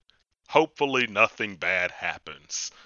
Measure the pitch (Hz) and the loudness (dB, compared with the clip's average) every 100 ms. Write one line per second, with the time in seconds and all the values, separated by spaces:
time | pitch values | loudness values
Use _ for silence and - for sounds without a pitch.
0 | _ _ _ _ - 151 160 - 143 131 | _ _ _ _ 0 2 2 0 0 0
1 | 117 101 113 - 107 87 87 92 90 - | 0 2 2 2 -8 -4 -2 0 0 -4
2 | 87 80 80 71 - - - - | -8 -8 -12 -16 -10 -8 -8 -12